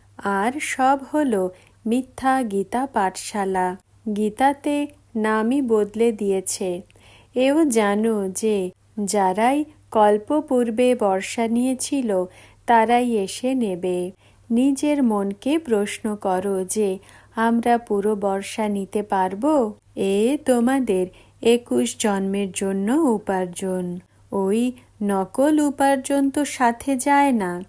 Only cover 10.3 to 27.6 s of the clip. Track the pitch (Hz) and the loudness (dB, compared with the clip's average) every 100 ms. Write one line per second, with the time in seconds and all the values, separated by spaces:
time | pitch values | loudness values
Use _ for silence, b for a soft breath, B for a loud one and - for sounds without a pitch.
10.3 | 302 302 254 233 220 247 247 208 190 196 | -2 0 0 0 2 2 2 2 0 -2
11.3 | - 226 233 254 254 - 277 247 190 185 | -4 -2 0 0 -2 -4 -2 0 -2 -2
12.3 | B B B - 233 220 240 247 226 190 | B B B 2 4 4 2 2 0 -2
13.3 | - 247 262 220 180 185 180 180 - b | -4 -4 -2 -2 -2 -4 -4 -4 -10 b
14.3 | b b 233 269 269 294 294 247 208 196 | b b 2 2 2 0 2 2 2 -2
15.3 | 202 254 320 320 214 202 - 220 208 202 | -4 -2 -2 0 -2 -2 -4 -6 -4 -2
16.3 | 185 196 190 185 214 202 190 B B B | -2 -2 -4 -4 -2 -2 -4 B B B
17.3 | - 226 233 233 233 233 202 202 214 196 | -2 0 2 2 0 0 -2 0 0 -2
18.3 | 196 196 - 214 202 196 214 208 196 185 | -2 -4 -4 -2 -2 -4 -6 -2 0 0
19.3 | 196 277 302 220 208 _ - 196 196 226 | 0 0 2 0 -4 _ -6 -2 2 2
20.3 | 294 - 247 233 269 240 185 185 b b | 0 0 2 2 2 0 0 -2 b b
21.3 | b 226 240 240 247 240 - 220 196 196 | b 2 2 2 -2 -2 -2 -2 0 -2
22.3 | 196 196 180 196 196 202 277 311 214 - | -2 -4 -4 -4 -2 0 2 2 0 -2
23.3 | 190 185 175 190 185 180 180 - b b | -2 -4 -6 -6 -4 -4 -8 -14 b b
24.3 | 196 190 214 247 247 B B 208 196 190 | -2 0 0 0 -4 B B -2 -2 -2
25.3 | - 285 311 294 277 277 277 262 277 277 | 0 2 4 2 2 2 2 0 0 0
26.3 | 285 269 - 240 233 - 269 285 285 285 | 0 -2 0 0 0 -2 -2 2 4 4
27.3 | 240 185 175 | 2 -2 -6